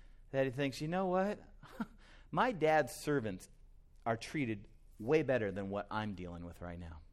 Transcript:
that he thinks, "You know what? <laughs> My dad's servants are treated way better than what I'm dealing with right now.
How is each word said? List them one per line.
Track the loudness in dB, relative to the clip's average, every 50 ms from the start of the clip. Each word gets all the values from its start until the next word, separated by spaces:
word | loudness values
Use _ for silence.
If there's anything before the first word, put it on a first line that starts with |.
| -20 -20 -20 -20 -12 -2 0
that | 2 2
he | 2
thinks, | 2 0 0 0 -2 -2
"You | -4 -2
know | 0 0 2
what? | 2 4 2 2 2 0 -4 -8 -16 -20 -20 -20 -14 -8 -8
<laughs> | -8 -8 -10 -14 -20 -20 -20 -20 -14 -2
My | 0 2 2 2
dad's | 2 4 4 6 6 6 4 4
servants | -2 -4 -2 0 2 2 2 0 -4 -6 -10 -14 -20 -20 -20 -20 -20 -20 -20 -20 -20 -6 -2
are | -2 -2 -2
treated | -2 -4 -2 -2 0 0 -2 -4 -6 -12 -20 -20 -20 -20 -14 -8
way | 0 2 4 4
better | 4 4 2 2 2 0
than | -2 -4 -4 -4
what | -4 -4 -4 -4
I'm | -4 -4 -4 -4 -6
dealing | -8 -8 -10 -10 -10 -10
with | -12 -12 -10
right | -10 -10 -8 -10
now. | -10 -12 -12 -14 -18 -20